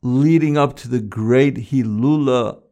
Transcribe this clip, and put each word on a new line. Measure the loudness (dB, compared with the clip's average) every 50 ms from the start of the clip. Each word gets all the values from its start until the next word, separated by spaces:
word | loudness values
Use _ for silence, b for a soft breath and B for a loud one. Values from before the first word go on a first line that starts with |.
| -4
leading | -2 0 2 2 4 4 2 2 2 0
up | 0 0 -2 -2
to | -8 -10 -6
the | -4 -4
great | -4 -6 -8 -6 -2 2 4 4 4 2 0
Hilula | -4 -10 -4 -2 -2 -2 -2 -4 -2 0 0 0 0 0 0 0 0 -2 -4 -6 -10 _ _